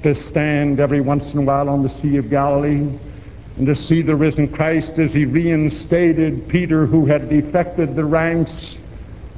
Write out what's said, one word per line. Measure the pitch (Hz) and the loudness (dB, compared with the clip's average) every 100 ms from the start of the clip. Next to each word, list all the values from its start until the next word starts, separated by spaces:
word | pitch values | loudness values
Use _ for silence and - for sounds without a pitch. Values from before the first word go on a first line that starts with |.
to | 151 | 0
stand | 143 - 156 151 147 147 139 | 0 -2 -2 0 0 0 2
every | 143 143 | 2 2
once | 135 143 143 | 0 -2 -2
in | 143 | -2
a | |
while | 139 139 143 | 0 0 0
on | 143 | 0
the | 131 | -2
Sea | - 147 139 | -2 0 0
of | 110 | 0
Galilee | 139 143 143 147 143 143 135 - - - - - - | 0 2 0 0 0 -2 -6 -12 -16 -18 -18 -14 -2
and | 135 | 0
to | 139 | 0
see | - 165 | 2 2
the | 151 151 | 2 2
risen | 156 151 147 | 2 2 -2
Christ | - 156 160 156 165 | 0 0 0 -2 0
as | 160 | 0
he | 147 131 | 2 2
reinstated | 156 170 156 147 - - 170 170 156 160 131 - | 2 2 2 0 -2 0 2 4 4 0 -2 -2
Peter, | 180 170 160 135 | 0 2 2 4
who | 160 143 | 4 4
had | 147 131 | 2 2
defected | 151 147 175 175 175 151 156 | 0 2 0 0 -2 -2 0
the | 151 | 0
ranks, | 160 165 170 156 - - - - - - - - | 2 2 0 -2 -6 -14 -16 -16 -16 -16 -16 -16